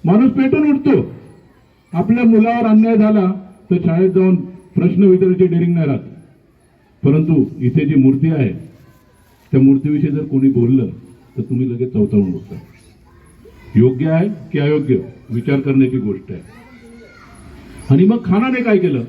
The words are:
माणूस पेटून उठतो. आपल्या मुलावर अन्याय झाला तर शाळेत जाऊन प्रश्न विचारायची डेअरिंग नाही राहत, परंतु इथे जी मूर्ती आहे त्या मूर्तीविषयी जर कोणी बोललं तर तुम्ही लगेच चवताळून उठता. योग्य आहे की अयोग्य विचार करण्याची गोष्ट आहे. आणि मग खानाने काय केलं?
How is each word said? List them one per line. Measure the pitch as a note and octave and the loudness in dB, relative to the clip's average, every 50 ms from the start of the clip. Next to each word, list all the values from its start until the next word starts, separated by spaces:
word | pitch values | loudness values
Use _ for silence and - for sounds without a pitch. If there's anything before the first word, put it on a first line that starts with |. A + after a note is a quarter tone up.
| - | 0
माणूस | D#3+ F#3+ G#3+ B3+ C4 - | 2 2 4 4 2 2
पेटून | C#4 C4 C4+ - D4 D4+ D4 | 0 0 0 0 0 0 0
उठतो. | C#4 - - C#4+ B3 - - - - - - - - - _ _ _ _ _ _ _ _ _ _ - | -2 0 0 0 0 0 0 -4 -10 -20 -20 -20 -20 -20 _ _ _ _ _ _ _ _ _ _ -6
आपल्या | E3 F#3 G3+ A#3 A#3+ B3 | -4 0 0 0 2 2
मुलावर | A3+ A3+ G#3+ A3 A#3 A#3 A#3 A#3 | 2 4 4 2 2 0 -2 0
अन्याय | A3 G#3+ G#3+ A3 A3+ A3+ | 2 2 2 4 2 2
झाला | G3+ G#3 G#3+ G#3+ G#3 F#3 F#3 G3 - - - - - - _ | 2 2 2 2 0 0 -2 -4 -6 -12 -18 -20 -20 -6 _
तर | F3+ E3 - | -4 -2 0
शाळेत | E3+ E3 F3 F#3+ F#3 | -2 0 0 0 2
जाऊन | E3 F#3+ F#3 F#3 F3+ - - - - - - - - | 2 2 2 2 2 0 -2 -10 -16 -20 -20 -6 -4
प्रश्न | F3+ F3 F#3 G3 F#3 G3+ | -2 0 0 2 4 4
विचारायची | F#3+ F#3 F#3 F#3+ F#3 F3+ F#3 F#3 | 4 4 4 2 0 2 2 0
डेअरिंग | F3+ E3 E3+ E3+ F3 F3 | 0 2 0 0 0 0
नाही | E3 D#3 | 0 0
राहत, | C#3 C3 G#2+ - - - - - - _ _ _ _ _ _ _ _ _ _ _ _ _ _ - | -2 -2 -4 -6 -12 -20 -20 -20 -20 _ _ _ _ _ _ _ _ _ _ _ _ _ _ 0
परंतु | C#3 D3 D#3+ D#3+ E3 D#3+ C#3+ - - - - | 0 2 2 2 2 2 0 0 -2 -4 -4
इथे | B2+ B2 - D#3 D3 | -4 -2 0 0 0
जी | C#3+ D#3+ | 2 2
मूर्ती | C3+ C3 C3+ C3+ C3+ D3+ D#3+ | 4 4 4 2 2 0 0
आहे | D#3+ C#3+ B2+ G2 E2+ - - - - _ - _ _ _ _ _ _ _ _ _ _ _ _ _ | 0 0 -2 -2 -4 -8 -14 -20 -20 _ -20 _ _ _ _ _ _ _ _ _ _ _ _ _
त्या | - C3+ | 0 4
मूर्तीविषयी | C3+ C3+ C#3 C3+ D3 D3 D3 D3 - D3 | 4 4 4 2 0 -2 -2 -2 -2 -2
जर | C#3+ D3+ - | -2 -4 -6
कोणी | - C#3 C3+ C3 C3+ | -4 -2 0 0 2
बोललं | - B2 A#2 A#2 C3+ C3 - F#3 - - - - - _ _ _ _ | 2 2 0 2 2 0 0 -2 -8 -14 -20 -20 -20 _ _ _ _
तर | B2+ | -10
तुम्ही | - - B2+ A#2+ C3 B2 | -8 -6 -4 -4 -4 -4
लगेच | A#2+ A#2 B2+ B2+ - | -4 -6 -8 -6 -2
चवताळून | A2 G#2 - - G#2 G2 F#2 F2 | -2 -2 0 0 0 0 -2 -4
उठता. | D#2+ - - - - - - - _ _ - _ _ _ _ _ - _ - _ - - - - - - - - | -8 -10 -14 -18 -18 -18 -20 -20 _ _ -20 _ _ _ _ _ -20 _ -20 _ -20 -20 -20 -20 -20 -20 -4 0
योग्य | A2 A#2+ C3 B2+ B2+ D#3 D#3+ | 2 2 2 2 0 -2 -2
आहे | D#3+ E3 F#3 G#3+ G#3 - - - | 0 0 -2 -2 -4 -10 -14 -8
की | - D3 | -6 -4
अयोग्य | C#3+ D3 D3+ D3+ C3+ B2+ B2+ B2 - - - - - - | -2 0 -2 -2 0 -2 -2 -2 -4 -10 -18 -20 -14 -8
विचार | A2+ A#2 - - C#3 C#3 | -8 -6 -2 -2 -2 -2
करण्याची | C3+ C#3 C3+ C3+ C3 B2 C3 | -2 0 0 2 0 0 0
गोष्ट | B2 G2+ G#2 F#2+ F2+ - - | -4 -4 -6 -8 -8 -10 -14
आहे. | - - - - - - - - - - - A#3 A#3 A#3 A3+ - - - - - - - - - - - - - - - - - | -16 -16 -16 -20 -20 -20 -20 -20 -20 -20 -20 -20 -20 -20 -20 -20 -20 -20 -20 -20 -20 -20 -20 -20 -20 -20 -20 -20 -20 -20 0 2
आणि | C3 D3 F#3 | 2 4 4
मग | G3+ A#3 A#3 - | 2 2 0 -2
खानाने | F3+ F#3 G#3 A#3+ C4 B3+ B3 A#3 | -2 0 0 0 0 -2 -2 -2
काय | A3+ G#3+ | 0 0
केलं? | F#3 F3+ E3 C#3 B2 A2+ | 0 0 0 -2 -4 -6